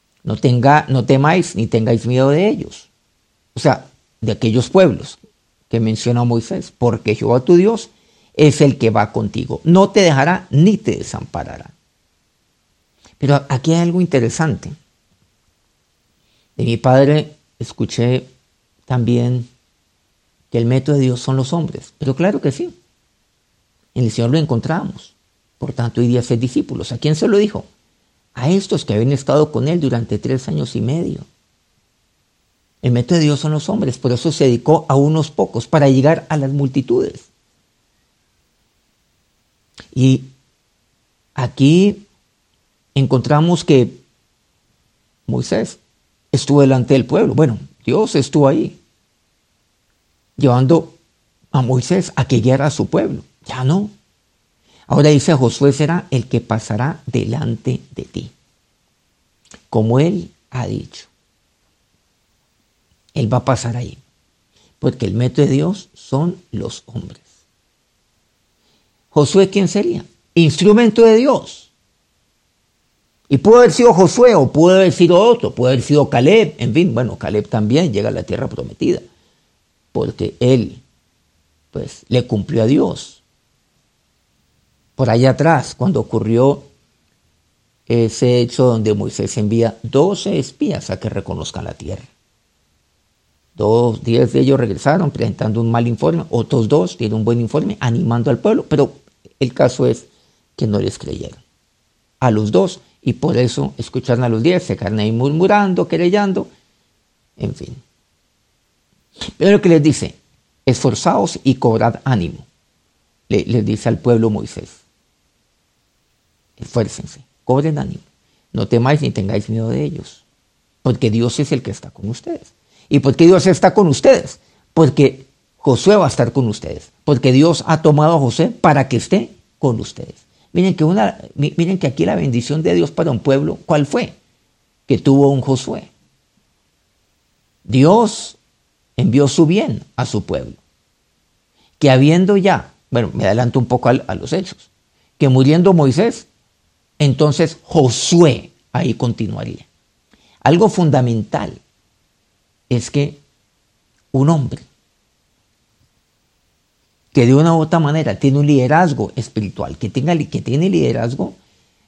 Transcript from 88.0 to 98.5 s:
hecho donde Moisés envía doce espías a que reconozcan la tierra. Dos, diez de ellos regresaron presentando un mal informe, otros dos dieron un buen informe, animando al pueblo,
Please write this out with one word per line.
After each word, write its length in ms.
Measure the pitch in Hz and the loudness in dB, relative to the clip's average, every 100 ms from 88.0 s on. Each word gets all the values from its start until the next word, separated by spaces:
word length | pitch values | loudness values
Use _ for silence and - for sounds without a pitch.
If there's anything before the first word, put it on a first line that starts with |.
| 113 - 123 123 | 0 0 2 2
hecho 240 | 117 - 127 | 0 2 2
donde 280 | 113 107 | 2 0
Moisés 440 | 104 101 - 101 - | -2 -4 -6 -6 -4
envía 400 | 104 113 113 - | -2 0 0 -4
doce 560 | 113 135 175 196 202 170 | -2 0 0 -2 -4 -4
espías 520 | - - 294 - - | -6 -6 -6 -6 -8
a 100 | 95 | -8
que 80 | 107 | -8
reconozcan 560 | 98 - 90 - - | -8 -8 -8 -10 -12
la 100 | - | -12
tierra. 300 | - - 95 - _ _ _ _ _ _ _ _ _ _ _ _ _ _ - | -12 -12 -14 -16 _ _ _ _ _ _ _ _ _ _ _ _ _ _ -2
Dos, 480 | 104 113 120 110 | 2 2 2 -2
diez 300 | 117 117 127 | -2 0 2
de 80 | 135 | 2
ellos 180 | 135 135 | 2 2
regresaron 520 | 117 107 135 175 151 | 0 -2 -2 0 -2
presentando 500 | - 110 - 113 110 | -4 -6 -4 -4 -2
un 100 | 113 | -2
mal 160 | 117 120 | 0 -2
informe, 380 | 113 160 170 - | -2 -2 -2 -2
otros 380 | 117 - 131 110 | -4 -2 -2 0
dos 300 | 151 180 - | 0 -2 -4
dieron 220 | 110 110 | -6 -2
un 40 | |
buen 160 | 110 120 | -2 -2
informe, 380 | 117 - - - | -2 -4 -4 -4
animando 500 | 123 117 117 117 120 | -4 -2 0 -2 -2
al 100 | - | -2
pueblo, 260 | 214 | 0